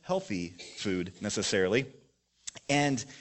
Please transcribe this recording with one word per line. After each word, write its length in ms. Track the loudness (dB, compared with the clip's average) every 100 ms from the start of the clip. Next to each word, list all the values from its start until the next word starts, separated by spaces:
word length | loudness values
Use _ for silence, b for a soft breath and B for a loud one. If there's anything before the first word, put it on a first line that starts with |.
healthy 520 | -2 -2 -2 -4 -4 -8 -16 -6
food 340 | -2 0 -2 -6
necessarily. 680 | -4 -2 2 4 4 4 0 -8 _ _ _ _ -16 -10 0
And 360 | 2 2 0 -4 B